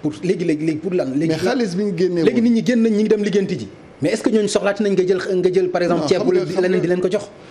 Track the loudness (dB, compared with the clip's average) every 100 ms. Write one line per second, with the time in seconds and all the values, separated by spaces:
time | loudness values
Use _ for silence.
0 | -8 -4 -4 -2 -2 -2 -2 -4 -4 -4
1 | -2 -2 -2 0 0 0 -2 -2 -2 0
2 | 0 0 0 2 2 2 2 2 2 2
3 | 2 0 0 0 -2 -4 -8 -16 -20 -4
4 | -2 0 2 2 2 0 0 0 0 2
5 | 2 0 0 0 2 2 0 0 0 0
6 | 2 0 2 0 0 0 0 2 0 0
7 | 0 -2 -6 -18 -20